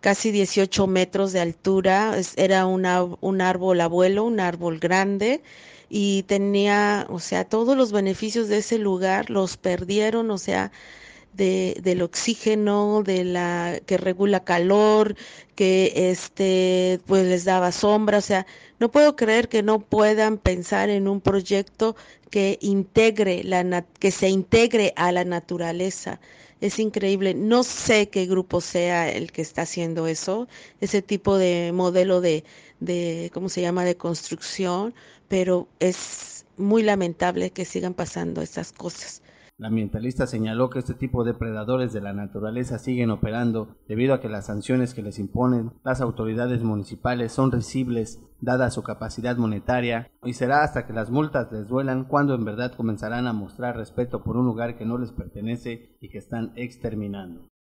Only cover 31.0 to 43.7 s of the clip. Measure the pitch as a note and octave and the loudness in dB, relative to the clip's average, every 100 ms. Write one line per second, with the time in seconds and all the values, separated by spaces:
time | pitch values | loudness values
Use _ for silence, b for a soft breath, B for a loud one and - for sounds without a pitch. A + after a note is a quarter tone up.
31 | F#3+ G3+ - G3 F#3 E3+ F3 F3+ F3+ F3+ | 0 -2 2 2 4 2 0 0 2 2
32 | F#3 F3+ F3+ D3+ B B B B E3+ F3 | 4 4 2 0 B B B B -6 -4
33 | E3+ E3 E3+ E3+ F#3 F3 F3 F3+ F3+ F3+ | -2 -4 -8 -6 -6 -2 -2 0 0 -2
34 | E3+ E3 - E3 - - F#3 F3+ G#3+ - | -4 -6 -8 -10 -10 -6 -2 -2 -4 -8
35 | B B _ F#3+ F#3 F3+ - _ F3+ F3+ | B B _ 0 2 0 -2 _ 0 0
36 | - - - - _ - G3+ A3 G#3+ G3+ | -8 -14 -16 -20 _ -4 2 4 4 2
37 | F3 E3 F3 F3+ F#3 - F3+ F#3 F3+ F3+ | 0 -2 -2 0 -4 -6 -8 -6 -6 -6
38 | F3 - E3+ E3 D#3+ - E3+ - F3 - | -8 -6 -6 -6 -8 -8 -12 -10 -12 -12
39 | - - b b b _ G#2+ A2 G#2+ A2+ | -16 -18 b b b _ -4 -4 -2 -6
40 | A#2 B2+ B2+ A#2 A2 A2 B2+ B2+ B2 B2+ | -6 -4 -4 -2 -4 0 -2 -2 -8 -6
41 | B2+ B2 A#2 A#2 A#2 G#2+ G#2+ B2+ B2 G#2+ | -4 -2 -2 -4 -6 -6 -4 -2 -2 -4
42 | G2 G2+ G2+ G#2+ G#2+ A#2 B2 B2+ - B2+ | -8 -8 -8 -8 -8 -6 -6 -6 -4 -2
43 | A#2+ G#2 - A2+ A#2+ A2+ G#2+ | -2 -2 -4 -2 -2 -2 -6